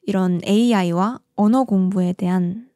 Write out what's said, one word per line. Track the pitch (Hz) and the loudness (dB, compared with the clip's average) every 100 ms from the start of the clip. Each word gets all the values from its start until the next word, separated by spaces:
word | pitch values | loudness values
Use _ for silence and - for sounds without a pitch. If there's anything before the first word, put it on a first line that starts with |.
이런 | - 196 185 175 | -2 0 0 -2
에이아이와 | - 202 240 214 180 170 202 262 _ | 0 2 4 2 0 0 -2 -4 _
언어 | - 208 254 | -2 2 2
공부에 | 262 196 185 190 180 | 2 0 0 0 -2
대한 | 180 180 180 175 202 254 | -2 -2 0 -2 -6 -14